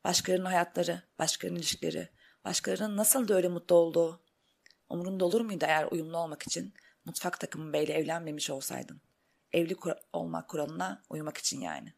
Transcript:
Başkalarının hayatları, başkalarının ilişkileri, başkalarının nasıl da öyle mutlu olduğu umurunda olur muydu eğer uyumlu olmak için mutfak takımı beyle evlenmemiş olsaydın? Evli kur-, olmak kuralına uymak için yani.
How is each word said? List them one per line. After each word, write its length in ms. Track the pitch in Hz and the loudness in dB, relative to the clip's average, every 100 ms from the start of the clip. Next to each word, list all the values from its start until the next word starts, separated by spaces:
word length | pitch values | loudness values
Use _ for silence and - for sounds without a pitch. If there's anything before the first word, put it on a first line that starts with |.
Başkalarının 420 | 190 175 - 185 185 | 2 2 4 2 4
hayatları, 560 | 180 175 180 170 175 _ - | 2 2 0 0 -2 _ -2
başkalarının 400 | 160 - 180 175 | -2 0 -4 -2
ilişkileri, 500 | - - 165 - - _ - _ 196 | -4 -2 -4 -4 -8 _ -20 _ -4
başkalarının 520 | 175 - 185 214 208 | -2 -2 -2 -2 2
nasıl 300 | 214 269 220 | 4 4 4
da 60 | |
öyle 140 | 190 180 | 4 2
mutlu 280 | 175 - 175 | -2 6 6
olduğu 460 | 165 165 165 170 _ _ _ _ _ _ _ | 8 4 2 -2 _ _ _ _ _ _ _
umurunda 360 | 175 180 190 180 | -6 -4 0 2
olur 160 | 220 | 2
muydu 240 | 226 180 156 | 0 0 2
eğer 200 | 156 151 | 2 2
uyumlu 260 | 165 160 165 | -4 -4 -4
olmak 260 | 165 151 | -6 -8
için 300 | - 170 185 - - _ 170 | -6 -6 -6 -14 -20 _ -10
mutfak 340 | 139 180 - | -4 -4 -4
takımı 340 | 170 151 156 | -8 -8 -2
beyle 200 | 147 151 | 0 2
evlenmemiş 560 | 156 156 165 160 151 147 | 2 0 -2 -4 -4 -4
olsaydın? 520 | 135 - 127 - - _ _ _ _ _ | -4 -4 -6 -8 -14 _ _ _ _ _
Evli 220 | 170 165 180 | 0 2 -2
kur-, 240 | 170 - - | -4 -6 -6
olmak 360 | 170 165 165 - | -6 -4 -6 -6
kuralına 540 | 160 147 160 185 202 _ | -6 -4 -4 -6 -8 _
uymak 280 | 156 151 - | -8 -8 -4
için 240 | - - | -4 -4
yani. 320 | 85 73 - | -6 -8 -12